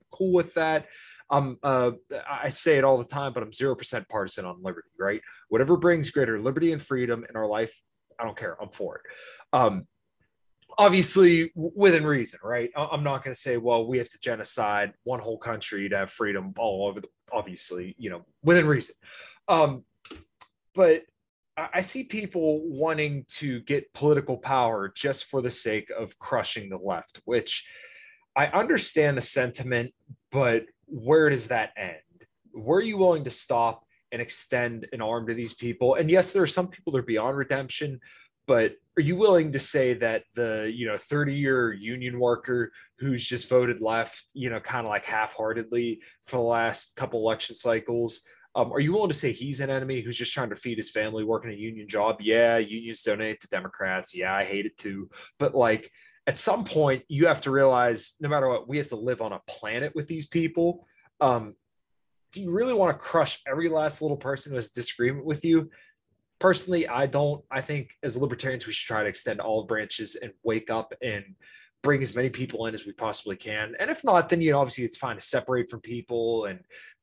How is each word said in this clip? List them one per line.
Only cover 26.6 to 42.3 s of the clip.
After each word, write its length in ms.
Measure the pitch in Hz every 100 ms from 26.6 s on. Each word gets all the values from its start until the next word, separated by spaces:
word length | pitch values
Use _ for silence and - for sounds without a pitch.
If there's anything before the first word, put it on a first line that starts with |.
| 98
the 80 | 92
left, 420 | 95 85 - - -
which 420 | 120 - - - - - - - _ _
I 120 | 135 143
understand 720 | 180 247 269 - 156 147 131
the 40 |
sentiment, 720 | - 135 123 127 127 120 123 _ - - _
but 300 | 139 123 113 - _ -
where 420 | 131 117 160 151
does 200 | 131 110
that 240 | 117 104 107
end? 240 | 92 80 _ _ _ _ _
Where 260 | 120 110 185
are 40 |
you 140 | 226 202
willing 280 | 185 160
to 60 | 131
stop 540 | - - 120 117 113 _ _ -
and 100 | 120
extend 640 | 120 - - 123 120 113 -
an 80 | 117
arm 260 | 110 117 113
to 80 |
these 200 | 117 117
people. 400 | - 120 117 123
And 160 | 139 156
yes, 220 | 185 175
there 100 | 202
are 40 | 156
some 220 | 185 180
people 240 | - -
that 80 | 135
are 20 |
beyond 340 | 120 107 120 139
redemption, 640 | 135 139 131 - 147 127 - - _ _ -
but 300 | 120 107 - _ -
are 60 |
you 140 | 151 180
willing 360 | 214 175 156
to 60 | 139
say 360 | - 143 127
that 280 | 120 117 110 -
the, 380 | 120 117 110 107
you 120 | 120 113
know, 100 | 104
thirty-year 760 | - 147 143 143 139 131 117
union 460 | 101 107 127 123 123
worker 540 | 123